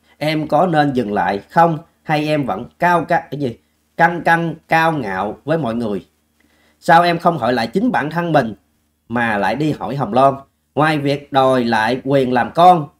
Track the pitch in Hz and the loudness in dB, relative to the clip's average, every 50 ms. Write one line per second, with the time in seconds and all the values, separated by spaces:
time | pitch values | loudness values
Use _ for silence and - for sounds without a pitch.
0 | _ _ _ - 147 151 160 156 151 - 151 147 180 180 160 151 147 143 131 123 | _ _ _ -8 -4 -4 -4 -4 -4 -2 0 0 2 2 2 2 2 2 0 -2
1 | 117 104 104 101 87 92 101 101 - _ - 175 165 170 160 147 - _ _ _ | -2 -2 -2 -2 0 -2 -2 -4 -6 _ 2 2 4 4 2 -2 -8 _ _ _
2 | _ - 156 151 151 151 151 147 135 113 92 101 123 123 _ - 165 175 175 170 | _ -4 -4 -2 -2 -2 -2 -2 -2 -2 -4 -6 -8 -12 _ -2 0 0 2 0
3 | 143 - 175 - - - - 143 143 120 113 - _ _ _ _ _ _ _ - | 0 0 -2 -2 -4 -4 -10 -6 -6 -6 -8 -10 _ _ _ _ _ _ _ 0
4 | 165 175 175 170 - 180 165 165 170 165 147 - _ - 160 160 160 165 160 151 | 2 2 0 0 -2 0 0 0 0 -4 -6 -8 _ -2 0 0 0 0 0 -2
5 | 117 101 95 92 98 107 101 - - 139 160 165 151 113 113 120 117 107 101 92 | -4 -4 -4 -4 -6 -6 -8 -8 -6 -4 -4 -2 -2 -4 -4 -4 -4 -4 -6 -6
6 | - _ _ _ _ _ _ _ _ _ _ _ _ _ _ _ - - 170 170 | -8 _ _ _ _ _ _ _ _ _ _ _ _ _ _ _ 0 4 4 4
7 | 175 175 170 165 - 180 170 143 113 120 127 120 113 117 - 190 233 254 190 117 | 4 4 0 0 0 0 0 0 0 0 0 0 -2 -2 -2 -2 -2 0 -2 -2
8 | 131 151 156 170 170 170 156 147 120 113 101 - _ _ _ _ _ _ _ _ | -2 -4 -4 -4 -2 2 2 2 2 0 -4 -12 _ _ _ _ _ _ _ _
9 | _ - 113 123 117 117 107 101 98 92 113 135 156 151 - - 90 98 131 143 | _ -6 -4 -2 -2 0 0 0 0 -2 -2 -2 -2 -2 -2 -4 -6 -8 -6 -6
10 | 127 101 110 127 135 139 - 85 - _ _ _ _ _ - 135 151 156 156 147 | -4 -2 2 4 4 4 2 0 -8 _ _ _ _ _ -2 0 0 2 0 0
11 | 135 143 143 139 - - - 135 131 131 131 127 120 117 117 107 110 113 127 127 | -2 -2 -4 -4 -4 -4 0 2 2 4 4 2 0 0 0 0 0 0 -2 -4
12 | - 131 143 139 131 123 123 120 113 113 - 165 175 180 180 165 143 - _ _ | -2 0 0 0 0 0 0 -2 -2 -2 2 4 6 6 6 6 2 -6 _ _